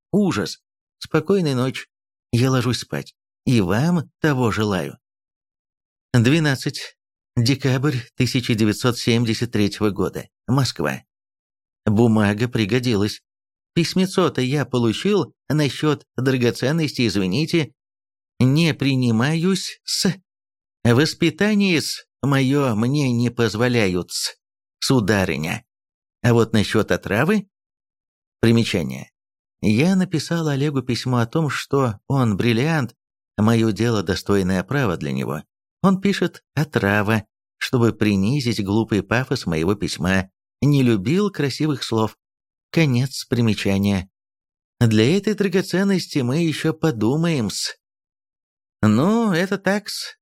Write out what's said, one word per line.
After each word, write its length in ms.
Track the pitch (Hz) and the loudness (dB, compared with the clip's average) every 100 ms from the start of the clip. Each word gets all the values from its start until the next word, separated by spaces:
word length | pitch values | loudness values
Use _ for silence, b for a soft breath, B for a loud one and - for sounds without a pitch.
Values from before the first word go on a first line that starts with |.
| _ | _
Ужас. 500 | 196 190 110 85 - _ _ _ _ | -2 0 -2 -4 -8 _ _ _ _
Спокойной 560 | - 156 - 196 156 | -4 -4 0 0 0
ночи. 320 | 127 131 127 - _ _ _ _ | -2 -2 -6 -14 _ _ _ _
Я 200 | 117 131 | 0 2
ложусь 300 | 131 120 117 | 2 0 -4
спать. 340 | - 71 - _ _ _ - | -6 -10 -10 _ _ _ 0
И 160 | 120 | 2
вам 480 | 87 104 160 175 - _ | 2 2 2 0 -4 _
того 300 | 156 131 117 | -2 2 0
желаю». 480 | 107 107 92 71 - _ _ _ _ _ _ _ _ _ _ _ | 0 -2 -2 -4 -10 _ _ _ _ _ _ _ _ _ _ _
Двенадцать. 840 | 123 113 165 151 131 - - - - _ _ _ | 2 4 4 2 0 -4 -8 -14 -18 _ _ _
Декабрь 640 | - 117 139 135 127 147 127 - - | -2 0 0 0 0 0 -4 -8 -4
тысяча 380 | 123 131 120 | -2 0 -2
девятьсот 440 | 110 110 101 127 117 | 0 0 2 -2 -2
семьдесят 540 | - 117 117 110 120 | 0 0 0 -2 -2
третьего 360 | 104 101 - 104 | 0 -2 0 -2
года. 400 | 95 87 - - _ - | -2 -4 -4 -14 _ -2
Москва. 560 | 135 123 - 73 67 - _ _ _ _ _ _ _ 107 | 0 0 -2 -6 -6 -12 _ _ _ _ _ _ _ 0
Бумага 600 | 101 120 110 101 104 120 | 4 4 4 2 0 -2
пригодилась. 760 | 120 101 127 123 104 104 - _ _ _ _ _ | -2 0 0 0 0 0 -4 _ _ _ _ _
Письмецо-то 680 | - 160 185 185 - 165 - | -4 -2 0 0 0 0 0
я 240 | 127 147 127 | -2 -2 -2
получил 680 | 123 113 104 196 202 147 _ _ | 0 0 0 0 0 -2 _ _
насчёт 580 | 151 147 - 151 147 - - | 0 0 0 -2 -2 -4 -2
драгоценностей, 920 | 131 131 117 113 127 165 151 - 117 | 0 2 2 0 -2 0 -2 0 0
извините. 640 | 95 92 110 160 170 151 _ _ _ _ _ _ _ | 2 0 0 0 -2 -2 _ _ _ _ _ _ _
Не 360 | 127 147 170 | 2 4 2
принимаюсь 1080 | - 139 131 123 110 135 160 180 185 - - | 0 0 0 2 2 2 0 0 -2 -4 -12
с... 280 | - - 190 - _ _ _ _ _ _ | -8 -4 -2 -4 _ _ _ _ _ _
Воспитание 960 | 117 120 156 - 165 156 202 208 196 156 | 2 4 2 0 -2 0 0 2 2 0
с 260 | - - - _ | -2 -8 -14 _
моё 540 | 139 135 131 143 135 | 0 2 2 2 2
мне 360 | 107 120 147 135 | 0 0 0 0
не 200 | 120 120 | 0 -2
позволяют 800 | 120 113 104 123 120 98 90 87 | 0 0 0 0 2 2 0 -4
с... 260 | - - - _ _ _ _ | -8 -8 -10 _ _ _ _
Сударыня. 840 | - 131 98 104 92 71 80 - - _ _ _ _ _ | 0 2 2 2 0 -2 -6 -8 -12 _ _ _ _ _
А 120 | 123 | 2
вот 180 | 117 110 | 2 2
насчёт 380 | 110 95 110 98 | 0 0 0 0
отравы... 560 | - - 101 156 214 - _ _ _ _ _ _ _ _ _ | -2 -2 0 0 0 -4 _ _ _ _ _ _ _ _ _
Примечание. 680 | 117 117 104 98 69 64 - _ _ _ _ _ | 2 2 0 -4 -6 -10 -16 _ _ _ _ _
Я 340 | 101 110 170 190 | 0 2 2 2
написал 520 | 180 156 - 170 156 | 0 -4 -4 -4 -2
Олегу 340 | 139 147 135 | -2 -2 -4
письмо 360 | - 117 131 123 | -4 -4 -2 0
о 80 | 113 | 0
том, 220 | 165 151 | 0 -2
что 520 | - - 139 127 101 _ | -4 -4 0 0 -4 _
он 280 | 139 117 95 | 0 2 2
бриллиант, 580 | 117 113 147 160 120 - _ _ _ - | 0 0 0 -2 -4 -8 _ _ _ 0
моё 320 | 107 117 110 | 2 4 2
дело 320 | 95 120 107 | 0 0 0
достойная 580 | 90 87 - 101 92 95 | -2 -4 0 0 2 -2
оправа 360 | 90 143 117 78 | -2 -2 -2 -2
для 160 | 69 | -4
него. 320 | 65 60 73 - _ _ _ | -6 -6 -8 -12 _ _ _
Он 180 | 190 190 | 0 2
пишет 440 | 202 190 175 - _ | 0 -2 -4 -6 _
«отрава», 720 | - - 117 98 104 104 110 - _ _ _ | -6 -2 0 2 2 2 0 -2 _ _ _
чтобы 340 | - 127 117 | -4 2 2
принизить 720 | - 107 98 98 147 123 110 | 2 0 2 0 0 -2 -4
глупый 400 | 98 107 107 101 | 0 0 0 -2
пафос 440 | 92 113 131 135 - | 0 -2 -2 -4 -2
моего 280 | 80 82 | -2 0
письма. 560 | 104 80 - 87 95 92 _ _ _ | -2 -4 -4 0 0 -2 _ _ _
Не 220 | 139 143 | 0 2
любил 480 | 123 110 95 175 208 | 2 0 0 -2 -2
красивых 520 | 196 143 - 151 135 | -2 -6 -2 -4 -4
слов. 340 | - 113 110 - _ _ _ _ _ | -4 -2 -2 -4 _ _ _ _ _
Конец 540 | 165 156 120 131 - | 0 2 2 -2 -6
примечания. 840 | - 117 117 101 101 98 101 98 92 _ _ _ _ _ _ _ | -4 0 0 0 0 0 2 0 -4 _ _ _ _ _ _ _
Для 360 | 117 110 117 196 | 2 4 4 2
этой 180 | 196 | 0
драгоценности 840 | 202 202 185 180 180 196 190 - 147 | -2 0 0 0 -2 0 0 -2 -4
мы 180 | 120 151 | -2 0
ещё 340 | 165 - 160 | -2 -2 -4
подумаем-с. 1040 | 156 165 120 110 147 170 151 104 - - - _ _ _ _ _ _ _ _ _ _ | -2 -2 0 0 0 0 0 -2 -4 -8 -12 _ _ _ _ _ _ _ _ _ _
Ну, 520 | 107 107 170 226 226 | 2 2 2 2 0
это 260 | 165 185 196 | 0 -2 -2
так-с, 580 | 190 202 208 - - - | -2 -4 -4 -12 -14 -14